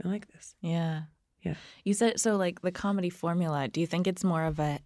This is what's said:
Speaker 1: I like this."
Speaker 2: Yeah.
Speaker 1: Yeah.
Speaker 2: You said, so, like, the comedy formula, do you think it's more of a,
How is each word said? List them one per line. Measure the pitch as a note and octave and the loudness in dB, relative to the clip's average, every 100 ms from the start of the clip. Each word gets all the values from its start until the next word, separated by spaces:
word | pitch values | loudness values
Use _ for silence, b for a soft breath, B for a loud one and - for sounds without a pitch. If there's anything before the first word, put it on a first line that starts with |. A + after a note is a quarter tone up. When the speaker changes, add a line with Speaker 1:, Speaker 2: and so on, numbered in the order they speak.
Speaker 1:
I | F3+ | -6
like | E3+ - | -6 -8
this." | - - - | -20 -20 -10
Speaker 2:
Yeah. | E3+ E3+ E3 D#3 D#3 _ _ _ | -4 -2 -2 -4 -8 _ _ _
Speaker 1:
Yeah. | F3 D#3 B B | -8 -8 B B
Speaker 2:
You | G3 | -2
said, | G3+ A#3 A3 | 2 2 2
so, | A3+ G3+ | 2 2
like, | F3+ F3+ | 0 0
the | F#3 | -4
comedy | F3+ G3+ G3 F3+ | -2 0 0 0
formula, | - E3+ F3 E3 D3 C3 | -2 0 2 2 2 0
do | D#3 | 0
you | E3 | 0
think | F3 F#3 | 2 0
it's | F3+ | 2
more | F#3+ D#3+ | 2 2
of | D#3+ D#3 | 2 0
a, | D3+ C#3+ | 0 -2